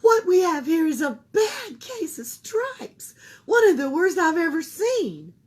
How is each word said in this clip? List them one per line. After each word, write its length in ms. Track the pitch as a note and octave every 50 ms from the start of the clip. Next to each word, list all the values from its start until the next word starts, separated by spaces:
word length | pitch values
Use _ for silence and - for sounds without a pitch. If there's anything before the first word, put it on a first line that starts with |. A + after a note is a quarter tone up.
What 260 | - A4+ A4+ A4+ A4
we 140 | F#4 F4+ F#4
have 260 | F#4 F4 D#4+ D4 B3+
here 200 | C#4 E4 E4 D#4+
is 140 | D#4 D4 A3+
a 180 | D4+ C#4+ A3+ G#3+ _ _
bad 480 | _ G#4+ A4 G#4+ - - B4 G#4+ C4+ A#3
case 380 | - - B4+ A#4 F4+ D#4 - -
of 80 | A#3
stripes, 880 | - - - _ - A4 A4 A#4+ C5+ B4+ - - - _ _ - - - _ - - - - _
one 220 | - A4 A#4+ A4+ G#4
of 80 | F4
the 140 | B3 C#4 C#4
worst 280 | C4+ D#4+ F4+ F#4+ D#4+ F#4
I've 180 | F4 D#4+ D#4
ever 260 | F4 E4+ E4 C#4+ D#4+
seen. 720 | D#4 - - - G4 A#4 B4+ B4 F#4 A3 E3 D3+ D3+ E3+ F3 _ _